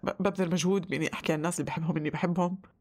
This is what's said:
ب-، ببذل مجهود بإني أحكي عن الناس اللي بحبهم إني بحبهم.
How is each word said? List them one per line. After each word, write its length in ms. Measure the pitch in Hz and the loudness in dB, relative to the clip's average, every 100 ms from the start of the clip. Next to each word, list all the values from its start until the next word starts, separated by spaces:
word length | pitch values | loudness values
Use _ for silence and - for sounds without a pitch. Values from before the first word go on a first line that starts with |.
ب-، 200 | - - | -4 0
ببذل 300 | 190 190 175 | 0 2 0
مجهود 360 | 175 180 196 175 | 2 2 2 0
بإني 240 | 151 156 | -2 -2
أحكي 200 | - - | -2 -2
عن 60 | 156 | 0
الناس 220 | 165 175 | 0 -2
اللي 60 | 139 | -4
بحبهم 300 | - 165 160 | -2 0 0
إني 140 | 151 | 0
بحبهم. 480 | 156 175 175 175 190 - _ | 0 0 2 0 -2 -10 _